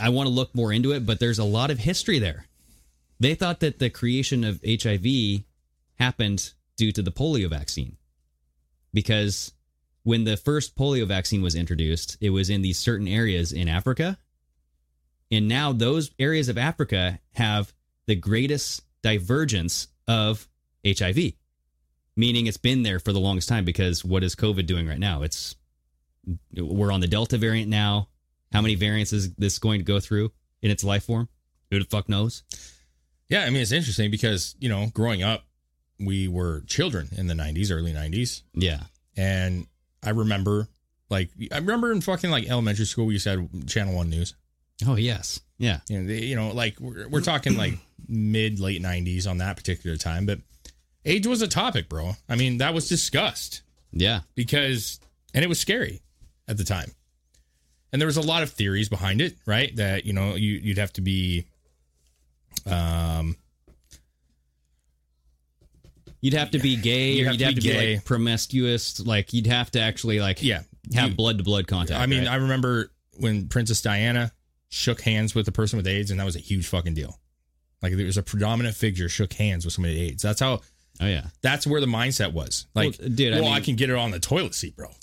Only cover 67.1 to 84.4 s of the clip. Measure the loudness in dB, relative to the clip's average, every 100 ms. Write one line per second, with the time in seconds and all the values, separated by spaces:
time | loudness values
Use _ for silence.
67.1 | 2 2 2 2 2 2 2 2 0 0
68.1 | 0 2 0 0 0 2 0 -2 -4 0
69.1 | 0 0 0 2 0 0 0 0 -2 -2
70.1 | 0 0 0 0 -2 -6 -16 -2 0 2
71.1 | 2 0 2 2 0 0 -2 0 0 0
72.1 | 2 2 0 2 2 2 0 -2 _ _
73.1 | -4 0 0 0 0 0 0 0 2 2
74.1 | 2 -2 -6 _ _ _ -4 -2 0 0
75.1 | 2 2 0 0 0 0 0 0 0 0
76.1 | -2 -2 -4 -4 -4 -2 -2 -2 -4 -6
77.1 | -12 _ _ _ _ _ _ -2 0 0
78.1 | -2 -2 0 0 2 -2 0 0 0 -2
79.1 | 0 -2 0 0 0 -2 -2 0 0 -2
80.1 | -2 -2 0 0 -2 -6 _ _ -4 -2
81.1 | -2 -4 -4 -2 0 0 2 2 0 0
82.1 | 0 -2 -2 -4 -6 -4 0 0 -2 -2
83.1 | 2 4 4 2 2 0 2 2 2 0
84.1 | -2 0 0